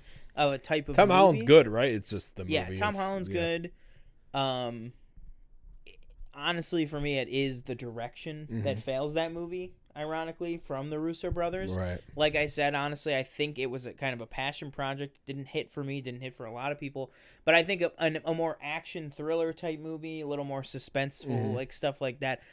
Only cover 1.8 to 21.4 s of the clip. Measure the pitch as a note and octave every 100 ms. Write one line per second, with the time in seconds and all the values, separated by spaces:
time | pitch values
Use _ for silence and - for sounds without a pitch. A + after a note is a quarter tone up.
1.8 | C3+ A2 - G2+ - - F#2 D#3 A2 F#2+
2.8 | G#3 G3 F#3+ G3 F#3 F#3 E3+ E3 E3+ -
3.8 | - - - - - C#3 C3+ B2+ A#2+ A#2
4.8 | A#2 - - - - - - - - -
5.8 | - - - - - C#3 D3+ E3+ D#3+ F3
6.8 | D3 D3+ D3 C3+ B2 C3+ C#3 B2+ B2+ A#2+
7.8 | A#2+ A2+ A#2+ - D#3+ D3+ D3+ A2+ G#2+ G#2
8.8 | C3+ C3 D3 D#3 E3 E3+ E3+ F3+ F3+ -
9.8 | _ D3 D3+ D#3+ E3 E3 F3 E3+ - C3+
10.8 | D3 D3+ D#3+ E3 F3+ F3 E3+ F#3 F#3+ F#2
11.8 | F2+ F2+ - - D#3 D3+ D3+ D3+ C#3+ C#3+
12.8 | C#3+ C#3+ D#3 C3+ C3 - D3 D3 C3 B2+
13.8 | B2 - C3+ A#2+ A2 - C3+ C#3+ D3 C#3
14.8 | C3+ C#3 C#3 - - C#3 C3+ D#3 - -
15.8 | C#3 C#3 B2+ A#2+ C3 - A#2 A#2+ C3+ C#3+
16.8 | C#3+ C#3 C3 - - - - E3 E3 F#3+
17.8 | E3+ - D#3+ D#3 D3+ E3 E3 - C#3+ D#3+
18.8 | - F3+ D3+ C#3+ D3+ E3 E3 D#3+ E3+ D#3
19.8 | D#3+ D#3+ D#3+ D#3+ D3 D3 C#3 C3+ C3+ C3+
20.8 | - C#3 C#3 - C#3 A#2